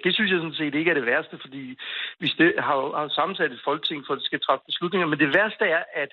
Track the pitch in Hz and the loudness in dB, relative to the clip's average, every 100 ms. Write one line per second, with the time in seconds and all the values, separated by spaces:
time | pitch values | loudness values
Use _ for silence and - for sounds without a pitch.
0 | 180 180 208 185 165 147 151 143 165 156 | 2 2 2 2 0 -4 -2 0 2 2
1 | 117 139 156 160 139 135 131 131 - - | 2 0 -2 -10 -14 -12 -12 -12 -10 -8
2 | - - 156 - 165 - 127 139 139 147 | -8 -6 -2 4 4 4 2 2 0 -2
3 | 151 - 165 190 156 120 - 151 - 151 | -2 0 0 0 -2 -2 -4 -2 -2 -6
4 | 135 135 - 143 - 135 - - 170 185 | -4 -4 -4 -2 0 0 -2 -6 -2 0
5 | 165 147 151 165 214 - 196 165 185 160 | 0 2 4 4 2 0 0 0 0 -4
6 | 139 | -6